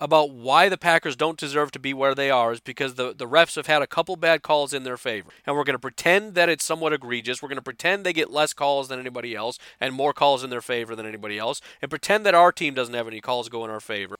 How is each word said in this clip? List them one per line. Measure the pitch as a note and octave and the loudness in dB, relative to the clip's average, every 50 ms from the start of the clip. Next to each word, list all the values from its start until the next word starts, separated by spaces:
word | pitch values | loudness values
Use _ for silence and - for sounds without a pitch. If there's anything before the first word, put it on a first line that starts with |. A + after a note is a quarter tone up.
about | D3 C#3+ D#3 D#3 D3+ D3 | 0 4 4 4 4 4
why | C3+ A#2+ A#2 B2+ C#3 D#3+ F#3 G3+ | -2 -8 0 4 6 6 6 6
the | F#3 E3 | 4 0
Packers | - E3+ E3 E3 - D#3+ C3 | 2 4 4 4 2 0 -2
don't | A#2 D3+ D#3+ D#3+ | -2 -2 -2 -2
deserve | - E3 C#3+ C#3+ D3+ D3 C#3 | -4 -8 -4 0 0 -2 -2
to | - C#3 | -4 -8
be | C3 C#3 | -8 -6
where | C#3 C3+ C3+ C#3 C3+ | -2 0 0 0 2
they | C3+ C#3 C#3 | 2 2 2
are | C3+ B2 A#2 A2+ | 4 4 2 2
is | A#2 A#2 | -2 -4
because | - C3+ B2 - C#3+ C3+ B2 | -8 -14 -8 -6 -6 -6 -4
the, | C3 B2 B2+ | -4 -6 -6
the | - C3 C3 | -6 -8 -6
refs | A#2 C3 E3 E3+ - - | 2 4 4 4 4 0
have | D#3 C#3 | -6 0
had | - D3+ D3 | 2 2 2
a | C#3 - | 2 0
couple | - E3 E3+ - F#3 | -2 -2 -2 -2 -4
bad | D#3+ E3+ E3 E3 D3+ | -2 2 2 2 2
calls | - - D#3 D3 C#3+ C3 | 2 0 0 0 0 -2
in | C#3+ C3+ B2+ | -4 -6 -6
their | B2+ B2 | -6 -8
favor. | A#2+ - B2+ A2 G2+ E2+ - - - - | -6 -6 -6 -6 -6 -8 -12 -20 -12 -6
And | C#3+ C#3+ | -4 -2
we're | D3 C#3 | 0 0
gonna | C#3+ C3 B2 | 0 -2 -2
pretend | C3+ C3 - - - E3+ F3+ G3+ G#3+ G#3+ F3+ | -4 -10 -8 0 2 4 4 4 2 0 0
that | F3 E3+ E3+ | 2 2 2
it's | D#3+ - - | 2 0 -2
somewhat | - D#3+ D#3+ D#3+ D#3 | -4 -4 -2 0 -2
egregious. | D3+ C#3+ B2+ A#2+ A#2+ A#2+ A2+ A#2+ B2+ - | -2 -2 -4 -6 -6 -6 -4 -6 -6 -6
We're | - C3+ | -6 -10
gonna | C#3 C3+ | -10 -10
pretend | - C3+ A#2+ - - F3 G3 G3+ G3 | -10 -12 -10 -2 0 0 0 0 0
they | F3+ | -2
get | E3+ D#3+ D3+ - | 0 -2 -2 -2
less | C3 D3 D3+ D3+ | 0 0 0 0
calls | - - D3 C#3+ C#3+ C#3 C3+ | 0 -2 0 0 0 0 -2
than | C3 C3 B2+ | -4 -8 -10
anybody | B2+ B2+ B2 A#2+ A#2+ A#2+ A2+ | -10 -10 -10 -10 -10 -8 -8
else | G#2 G#2+ A#2+ - - - - - - | -6 -6 -8 -8 -10 -16 -18 -8 -6
and | A#2+ C3 | -6 -4
more | C3 C3 C#3 D3 | -2 0 0 0
calls | C#3 - D3 C#3+ C#3 B2 C3 | 2 4 4 4 4 2 0
in | C3 | -6
their | B2 A#2+ | -8 -8
favor | - - B2 A#2 A#2 A2+ A2+ | -4 -4 -4 -4 -4 -6 -8
than | A2 A2 | -10 -10
anybody | G#2+ G#2+ G#2 G#2 G#2 G#2 | -10 -10 -10 -8 -8 -6
else, | G#2 A2 A#2+ C#3 - - - - - | -4 -4 -4 -4 -6 -10 -18 -14 -12
and | D#3+ D3+ | -10 -8
pretend | D#3 D3 - - G3+ G#3+ G#3+ | -8 -6 0 0 0 2 4
that | G3+ F3 | 6 8
our | E3+ F3 F3 | 8 8 8
team | - - F3 D3 C3+ | 6 2 -4 -4 -2
doesn't | C3 B2 A#2 A#2+ | -2 -4 -2 -4
have | A#2+ A2+ A2+ | -6 -6 -6
any | A2 G#2+ | -8 -10
calls | - C3+ B2+ B2 A2+ A2+ | -6 -4 -4 -4 -4 -6
go | A#2+ A#2 A2+ | -6 -8 -6
in | A2 | -6
our | A2 G#2+ | -8 -10
favor. | - - G#2+ G2+ G2 F#2 G2+ | -8 -8 -6 -6 -6 -8 -12